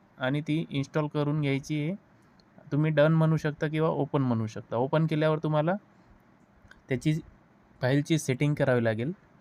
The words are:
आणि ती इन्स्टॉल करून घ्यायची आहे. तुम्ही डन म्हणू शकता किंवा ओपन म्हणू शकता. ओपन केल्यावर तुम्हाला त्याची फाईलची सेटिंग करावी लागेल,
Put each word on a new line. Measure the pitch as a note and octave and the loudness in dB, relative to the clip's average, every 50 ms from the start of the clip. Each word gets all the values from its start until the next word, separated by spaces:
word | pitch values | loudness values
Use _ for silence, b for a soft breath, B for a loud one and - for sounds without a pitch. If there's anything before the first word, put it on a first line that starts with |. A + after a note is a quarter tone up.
| _ _ _ - | _ _ _ -6
आणि | C3 B2+ C#3+ D3+ | -4 -2 -2 -2
ती | D3 - D3+ D#3+ E3+ - | -2 -2 -2 -2 -2 -4
इन्स्टॉल | C#3+ C#3 C3 - - D#3 D#3 | -4 -6 -4 -4 -2 -4 -2
करून | D3 - D3+ D3 D3 D3 D#3 | -2 -2 -2 -2 0 0 0
घ्यायची | D3 C#3 C3+ C3+ D3 - D3+ D3+ D3 | 0 0 -2 -2 -4 -4 -4 -4 -4
आहे. | D#3+ G3 - _ _ _ _ _ _ _ _ _ _ _ - - - | -4 -6 -8 _ _ _ _ _ _ _ _ _ _ _ -20 -10 -4
तुम्ही | C#3+ C#3+ D#3 D#3+ | 0 0 2 2
डन | D#3 D3 D3 D#3 D#3+ | 4 4 6 6 6
म्हणू | D#3+ D#3+ D#3+ D#3+ | 4 4 4 2
शकता | D3 - D3+ C#3+ - D#3+ | 2 0 -2 -4 -2 -4
किंवा | D3+ D#3 D#3 D#3 E3 | -4 -2 0 0 0
ओपन | D#3 C#3+ C#3+ C#3 - C#3+ | 0 0 -2 -2 0 0
म्हणू | C3+ B2+ A#2+ A2+ A2+ | 0 2 0 0 -2
शकता. | A2 - G#2 G#2 - G#2+ | -4 -6 -10 -10 -6 -4
ओपन | A2+ B2+ C3+ - D#3 D#3+ | -2 -2 0 0 2 2
केल्यावर | D#3 D#3 D3+ D#3 D#3 D#3 | 2 0 0 0 0 0
तुम्हाला | D#3 - D3+ D#3 D3+ D3+ E3+ F#3+ G#3 - _ _ _ - - - - _ _ - _ _ _ _ _ - - - - _ - | 0 -2 0 0 0 0 0 -2 -4 -6 _ _ _ -20 -20 -20 -20 _ _ -20 _ _ _ _ _ -20 -20 -20 -14 _ -6
त्याची | C3+ A#2+ - D#3 D#3 D#3+ - - - - _ _ _ _ _ _ _ - | -4 -2 0 0 -2 -2 -4 -12 -20 -20 _ _ _ _ _ _ _ -4
फाईलची | - B2 C#3 C#3+ C#3+ - E3 | -2 0 2 2 2 2 0
सेटिंग | D3+ - - B2+ - D3 D3 D3 | 0 0 -2 -2 0 0 0 0
करावी | - C#3+ B2+ B2+ B2 A#2 | 0 2 2 2 2 2
लागेल, | A2+ A2 G#2+ A#2+ D3+ F#3+ - - - _ _ | 2 0 0 -2 -6 -6 -10 -14 -20 _ _